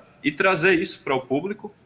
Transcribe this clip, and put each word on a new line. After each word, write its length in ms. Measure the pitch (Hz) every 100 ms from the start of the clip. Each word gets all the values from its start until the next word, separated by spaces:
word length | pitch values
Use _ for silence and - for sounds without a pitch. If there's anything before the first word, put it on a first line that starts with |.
| - _
e 100 | 143
trazer 480 | 147 190 175 180 170
isso 240 | - -
para 100 | -
o 60 | 135
público 520 | 131 135 185 208 208 -